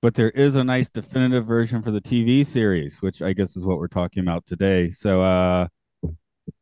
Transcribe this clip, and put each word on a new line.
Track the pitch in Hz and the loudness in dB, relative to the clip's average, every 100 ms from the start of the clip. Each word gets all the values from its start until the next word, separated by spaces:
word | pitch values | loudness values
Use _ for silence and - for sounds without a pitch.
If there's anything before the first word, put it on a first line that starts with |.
But | 120 120 | 0 2
there | 113 | 0
is | 135 139 135 | 2 2 2
a | |
nice | 127 127 127 | 0 0 -2
definitive | 113 - 131 127 127 113 | -6 -6 0 2 0 0
version | 117 117 120 | 0 0 -2
for | 110 | -2
the | 104 | -4
T | - 120 | -2 0
V | 113 135 | 2 2
series, | 143 123 107 87 73 - | 2 2 2 0 -2 -6
which | 95 - | -6 -4
I | 90 | -4
guess | 95 95 90 | -2 -4 -4
is | 92 | -4
what | 85 | -2
we're | 87 | -4
talking | 92 87 98 | -4 -4 -2
about | 90 85 - | -2 -4 -6
today. | 87 98 92 87 | -2 2 2 0
So, | - 104 92 | -2 0 2
uh, | 92 92 90 90 87 _ _ _ 82 80 _ _ - - | 4 2 2 2 -2 _ _ _ -12 -12 _ _ -20 -20